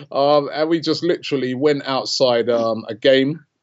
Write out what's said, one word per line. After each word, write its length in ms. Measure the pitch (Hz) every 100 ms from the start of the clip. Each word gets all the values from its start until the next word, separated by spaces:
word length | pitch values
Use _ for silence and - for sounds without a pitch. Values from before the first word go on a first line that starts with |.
| 147
Um, 380 | - 143 147 143
and 180 | 139 156
we 100 | 170
just 240 | 151 147
literally 500 | 170 - - 139 127
went 300 | 127 151 143 135
outside, 640 | 131 - - 131 120 117
um, 340 | 117 113 110 110
a 80 | 107
game 500 | 139 135 135 160 _ _